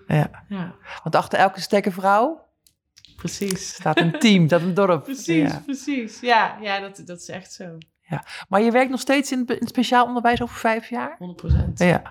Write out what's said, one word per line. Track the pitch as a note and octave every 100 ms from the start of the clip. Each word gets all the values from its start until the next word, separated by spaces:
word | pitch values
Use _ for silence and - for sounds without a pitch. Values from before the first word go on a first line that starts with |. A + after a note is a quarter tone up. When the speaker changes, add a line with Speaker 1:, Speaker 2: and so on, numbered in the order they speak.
| -
Speaker 1:
Ja. | D#3 - - -
Speaker 2:
Ja. | G3 F3 - - -
Speaker 1:
Want | D#3+ D#3+
achter | - -
elke | G3 F#3+
sterke | - G3+ G3+
vrouw | F3+ F#3+ G#3 C4+ E4 _ _ _ _ _ _ - -
Speaker 2:
Precies. | F3 - G3+ F#3 -
Speaker 1:
staat | - D#3 D#3
een | E3 G3
team, | A3 G3 D3+
staat | E3+
een | F3+
dorp. | F3+ G3 D#3+ -
Speaker 2:
<laughs> |
Precies, | C3 - D#3+ C#3+
Speaker 1:
Ja. | - -
Speaker 2:
precies. | C4+ D4 C4+ A3 -
Ja, | A#3+ A3+ F3+ G#3
ja, | G#3 G3
dat, | G3 G3 F3
dat | F3
is | -
echt | F#3 -
zo. | - F3+ E3 - _
Speaker 1:
Ja. | - D3+ - - -
Maar | G3
je | A#3
werkt | B3 C4
nog | B3+
steeds | - C#4 C4+
in, | B3+ A#3+ A#3
in | A#3
speciaal | - A#3 B3 A#3+
onderwijs | B3 A#3+ A#3+
over | A#3+ -
vijf | A3+ A3 -
jaar? | A#3+ C4 -
Speaker 2:
Honderd | F3+ F3
procent. | E3 - - -
Speaker 1:
Ja. | F3 D#3+ -